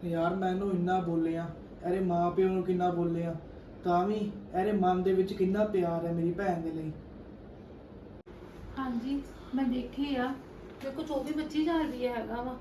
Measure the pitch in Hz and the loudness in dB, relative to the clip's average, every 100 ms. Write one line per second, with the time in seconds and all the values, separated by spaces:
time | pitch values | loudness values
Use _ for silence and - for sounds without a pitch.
0 | 175 165 165 190 185 185 202 180 175 185 | 0 2 2 2 0 0 2 2 2 2
1 | 170 165 165 165 170 - - - 175 185 | 2 2 2 0 -4 -8 -12 -8 0 2
2 | 185 170 175 175 190 185 180 180 180 170 | 2 4 4 4 4 4 2 2 4 2
3 | 170 165 170 165 - - - - 180 175 | 2 2 -2 -4 -10 -16 -16 -6 2 4
4 | 190 214 208 - - 180 208 202 180 185 | 4 2 -2 -6 -4 0 2 4 4 4
5 | 185 185 190 202 185 202 214 202 170 170 | 4 4 4 2 2 4 4 4 2 2
6 | 170 170 170 175 196 170 160 160 160 151 | 0 0 0 0 0 0 0 -4 -6 -8
7 | - - - - - - - - - - | -12 -14 -16 -16 -16 -16 -16 -18 -16 -16
8 | - - - - - - - - 262 233 | -16 -18 -16 -16 -16 -14 -12 -6 -2 -2
9 | 240 277 - - - 262 262 247 240 - | 0 -2 -4 -14 -4 0 2 0 -2 -4
10 | 285 262 254 269 - - - - 269 269 | 0 0 0 -2 -10 -16 -14 -8 -8 -6
11 | 311 277 269 302 311 302 311 330 285 247 | -2 -2 0 -2 -2 2 4 4 2 0
12 | 247 240 214 226 254 247 | -2 -2 -4 -4 -4 -6